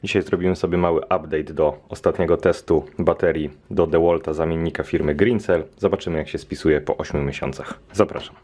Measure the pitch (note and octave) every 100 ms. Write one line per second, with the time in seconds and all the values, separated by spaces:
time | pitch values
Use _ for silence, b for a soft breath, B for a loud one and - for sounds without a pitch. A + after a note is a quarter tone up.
0 | - G2+ F#2 F#2 F2+ F2+ F2 F2 F2 E2
1 | - F2+ D#2 D#2 D2+ D#2 D#2 C#2+ _ -
2 | - E2 E2+ E2+ F#2 E2+ - D#2+ C#2+ -
3 | E2+ E2 F2 D#2+ D2 D2 _ - E2 E2
4 | E2+ E2+ D#2+ D#2 E2 E2 E2 - D#2 E2
5 | D2+ D2+ G#2+ A2+ - F2 D#2 _ G2 F2+
6 | - D#2+ D2+ D#2 - - D#2 D2+ D2 -
7 | - D2+ C#2+ C#2 C2+ C2 - - - F#2+
8 | G#2 - - -